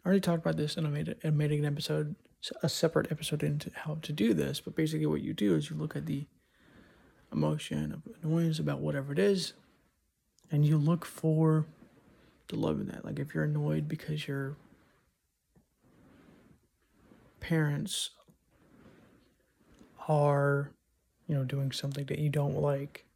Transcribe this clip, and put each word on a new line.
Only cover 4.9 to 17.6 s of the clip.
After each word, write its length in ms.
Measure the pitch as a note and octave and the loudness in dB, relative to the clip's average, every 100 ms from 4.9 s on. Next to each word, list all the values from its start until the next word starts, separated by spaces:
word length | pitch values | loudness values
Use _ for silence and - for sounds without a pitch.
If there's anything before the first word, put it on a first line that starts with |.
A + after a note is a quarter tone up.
| D#3 D3+ | 0 0
what 160 | D3+ | 0
you 100 | - | -2
do 220 | D#3+ G#3 D#3+ | 0 2 2
is 160 | D3 | 0
you 40 | D#3 | -6
look 200 | D3+ C#3+ | -6 -6
at 100 | D#3 | -6
the 220 | C#3+ D3 _ _ _ _ - - - - _ _ | -6 -8 _ _ _ _ -20 -20 -20 -20 _ _
emotion 600 | D#3 D3+ D#3 - D3+ D3+ | 0 0 0 -4 -4 -4
of 100 | D#3 - - | -6 -14 -8
annoyance 340 | D#3 E3 E3 D#3 | -2 0 2 0
about 220 | D3 C#3 | -2 -2
whatever 320 | D3 C#3+ C#3 | -2 -4 -2
it 80 | C#3+ | 2
is, 340 | G3+ F#3+ D#3+ - _ _ _ _ _ _ _ _ _ | 2 2 -2 -10 _ _ _ _ _ _ _ _ _
and 160 | D3 D3 | 2 4
you 120 | D#3 | 6
look 280 | D3 E3+ - | 4 2 -2
for 640 | - D#3+ D#3 D#3+ D#3 D3+ - - - _ - - _ - | -2 2 4 6 4 0 -8 -20 -20 _ -20 -20 _ -8
the 80 | - | -2
love 240 | - - | 0 0
in 80 | G2+ | -4
that. 180 | - - | -8 -8
Like, 140 | C#3+ | -6
if 160 | C#3+ D#3 | -4 -2
you're 80 | |
annoyed 440 | D3+ D3+ D3 D#3 D3+ | 0 0 0 -2 -2
because 400 | D#3+ - D3+ - | -6 -6 -6 -4
your 300 | C#3 C3+ D3 - _ _ _ _ _ _ _ _ _ _ _ _ _ - - - - - - _ _ _ _ - - - _ | -6 -6 -10 -20 _ _ _ _ _ _ _ _ _ _ _ _ _ -20 -20 -20 -20 -20 -20 _ _ _ _ -20 -20 -20 _
parents 720 | - D#3+ | 0 2